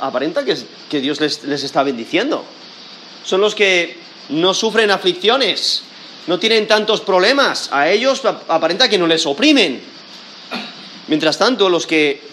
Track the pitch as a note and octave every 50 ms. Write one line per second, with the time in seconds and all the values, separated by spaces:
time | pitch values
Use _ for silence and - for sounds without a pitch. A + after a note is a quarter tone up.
0 | - C3+ A2+ B2+ C#3 D#3+ E3+ C#4+ C#4 A#3+ E3 C3+ A#2 - - - - - - D3
1 | B2+ C#3+ D3 C#3 D3+ D3 - - - C#3 D3 C#3 C3+ C#3 - D3+ C3+ C#3 B2+ A2+
2 | A2+ - D3 F3 A#3 C#4+ - A#2+ - - - - - - - - - - - -
3 | - - - - - - G3+ F#3+ G#3 G#3+ G#3 - G#3 F#3+ F#3 F3 E3+ E3 - -
4 | - - - - - - C#3 D#3+ E3+ F#3+ F#3 - A3+ A3 G3+ A3 A3 G#3 G3 F#3
5 | F#3+ F#3 F3 F3 - G#3 A#3+ C4+ B3+ F#3 D#3+ - - - - - - - - -
6 | - - - - - - F3+ F3+ A3+ A3 A3+ A3 G#3+ G#3 G#3+ G#3+ G#3 G#3+ G#3+ -
7 | - - F#3+ F3+ F#3 A3 C4+ C#4 C4 G3 C3 - - - - C#3 D3 D#3+ G3+ G#3+
8 | B3 C4+ C4 - - G#3 F3 - - - E3 E3 E3 D#3+ F3 G3 B3+ A#3 G#3 F#3
9 | F3 E3 E3 D#3+ D#3+ D3+ C#3 - A#3+ D4+ D4+ C4 G3 D#3 B2 G#2+ - - - -
10 | - - - - - - - - - - - - - - - - - - - -
11 | - - - D4+ - - - - F#3+ A#3 C4 G3+ G3 F#3+ F3 D#3+ E3 - D#3+ D#3
12 | D3+ D3 C#3 - - -